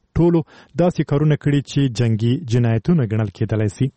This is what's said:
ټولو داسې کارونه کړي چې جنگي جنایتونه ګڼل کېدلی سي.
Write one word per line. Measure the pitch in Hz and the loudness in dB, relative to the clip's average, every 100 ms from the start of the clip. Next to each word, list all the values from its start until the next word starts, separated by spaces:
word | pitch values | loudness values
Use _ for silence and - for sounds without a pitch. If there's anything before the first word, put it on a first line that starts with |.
| _ - | _ 0
ټولو | 170 170 - - - - | 2 2 -2 -12 -12 -2
داسې | 175 - 156 | 0 0 -2
کارونه | 143 151 147 | 0 2 0
کړي | 151 143 - | 0 -2 -2
چې | 143 139 117 | -2 -2 0
جنگي | 117 110 117 139 135 | 0 0 0 -2 -2
جنایتونه | 123 120 113 - 175 113 | 0 2 0 0 0 0
ګڼل | 107 107 - | -2 -4 -4
کېدلی | 107 107 107 - | -2 0 -2 -2
سي. | 131 | -6